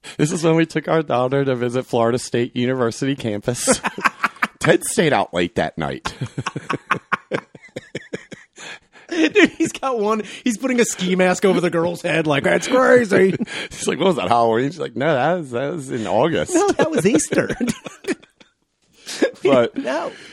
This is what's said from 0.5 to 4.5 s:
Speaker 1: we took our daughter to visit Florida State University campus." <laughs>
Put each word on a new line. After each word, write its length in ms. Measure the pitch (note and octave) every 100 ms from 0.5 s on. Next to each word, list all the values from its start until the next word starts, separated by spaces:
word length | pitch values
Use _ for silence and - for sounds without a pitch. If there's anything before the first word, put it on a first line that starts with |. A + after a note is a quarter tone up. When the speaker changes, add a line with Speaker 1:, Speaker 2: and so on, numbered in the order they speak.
| E3
Speaker 1:
we 120 | D#3+
took 200 | D#3+ -
our 140 | D#3+
daughter 420 | D3+ B2 B2+ C#3 C3+
to 100 | B2
visit 320 | A#2+ B2 B2
Florida 320 | B2 A#2 B2
State 360 | - A#2+ B2 B2
University 600 | B2 C3 A#2 - C3+ C#3
campus." 640 | A#2 G#2 B2+ B2 - A#3 - - - -
<laughs> 400 | - - -